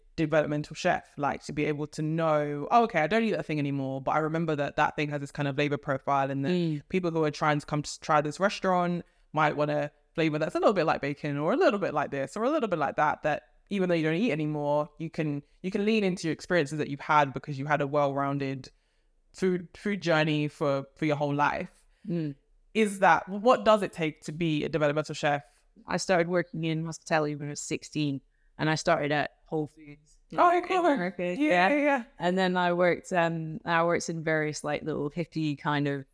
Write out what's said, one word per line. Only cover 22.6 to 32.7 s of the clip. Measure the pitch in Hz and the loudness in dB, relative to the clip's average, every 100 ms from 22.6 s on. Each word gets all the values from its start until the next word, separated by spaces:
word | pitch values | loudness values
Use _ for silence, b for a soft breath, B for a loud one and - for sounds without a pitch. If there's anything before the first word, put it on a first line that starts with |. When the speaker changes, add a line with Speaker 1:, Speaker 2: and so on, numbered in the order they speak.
| _ | _
Speaker 1:
Is | 214 214 196 | 0 0 8
that, | 190 160 - | 8 8 2
what | 202 220 240 | 0 4 4
does | 208 214 | 6 4
it | 185 | 2
take | - 156 151 | -2 -4 -4
to | - | -12
be | 156 170 151 | -4 0 0
a | - | 0
developmental | 151 151 147 151 151 | 0 0 0 -4 -2
chef? | 151 143 - _ _ _ - | 0 -2 -4 _ _ _ -6
Speaker 2:
I | 180 | -4
started | - 185 170 | 0 2 2
working | 180 170 - | 0 -2 -4
in | 160 160 165 | -2 -2 -4
hospitality | 156 - 165 147 147 | -10 -2 0 0 -4
when | 147 | -8
I | |
was | 143 | -10
sixteen, | - 160 - - 147 139 - _ _ - | -8 -8 -6 -4 -2 -2 -8 _ _ -4
and | 151 | -2
I | 156 | 0
started | - 165 147 | 0 0 0
at | 147 - - _ | -2 -2 -8 _
Whole | 160 151 | -6 -6
Foods. | - 151 147 _ _ _ - | -10 -20 -20 _ _ _ 2
Speaker 1:
Oh, | 349 349 | 4 4
okay, | 349 | 2
cool. | 370 339 | 2 2
Speaker 2:
In | |
America, | 277 180 185 | 2 -2 -4
Speaker 1:
Yeah, | 180 180 | -4 0
Speaker 2:
yeah. | 302 180 185 | 2 4 4
Speaker 1:
yeah, | 294 | 2
yeah. | 294 277 226 _ | 2 0 -2 _
Speaker 2:
And | 170 185 | 0 2
then | 185 180 | 2 2
I | 175 | 0